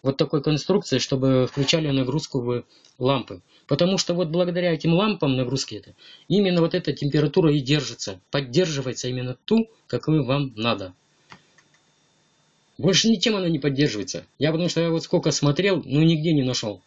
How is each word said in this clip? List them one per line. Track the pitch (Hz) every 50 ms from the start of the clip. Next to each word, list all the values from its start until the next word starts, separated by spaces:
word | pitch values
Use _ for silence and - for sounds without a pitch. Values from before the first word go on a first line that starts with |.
| -
вот | 131 135
такой | - 160 143 - 151 -
конструкции, | 156 156 139 - - 185 208 - - 135 127
чтобы | - - 143 131 131 135 131 131 127
включали | 123 - 143 139 - - 165 156 147
нагрузку | 135 135 131 123 135 160 - - - 139
в | 120 120 123 120 - _ _ _ _ _ _ _
лампы. | 123 131 139 127 107 - 101 95 _ _ _ _ _
Потому | - 139 - 175 180 196
что | 185 - - 175
вот | 175 185 156
благодаря | 156 175 180 175 170 175 175 175 165
этим | 160 - 170 165
лампам | 170 208 220 208 - - 139 131
нагрузки | 127 127 120 135 127 - - 110
это, | 101 - - - _ - - - - _
именно | _ 160 202 202 185 180 170
вот | 165 165 175
эта | 180 175 160 143
температура | - 147 143 127 151 147 160 - 190 165 160 147
и | 147
держится, | 131 120 147 151 135 120 117 - - - 98 95 _ _
поддерживается | - 143 139 120 120 156 185 165 151 139 127 127 117 - -
именно | 123 127 127 123 127 127 _ _
ту, | - 214 226 220 - _ _ _
какую | _ - 120 - - 156 156 131
вам | 117 135 143 143 135 113
надо. | 101 113 120 110 98 98 90 90 _ _ _ _ _ _ _ - - _ _ _ _ _ _ _ _ _ _ _ _ _ _ _ _ _ _ _ _ _ _ _ _ _ _ _
Больше | - - 175 190 175 - 226
ничем | 226 208 - 240 220
она | 196 185 170
не | 165 143
поддерживается. | 139 147 135 135 147 143 - 104 95 - - - - _ _
Я | _ 131 156
потому | 160 160 180 170
что | - 165
я | 170 170
вот | 165 165 156
сколько | - - 175 - 165
смотрел, | 139 - - 143 143 - 180 202 190 156 -
ну | - 127 147
нигде | 156 165 170 156 151 175 160
не | 147 131
нашёл. | 127 123 - - 110 101 - _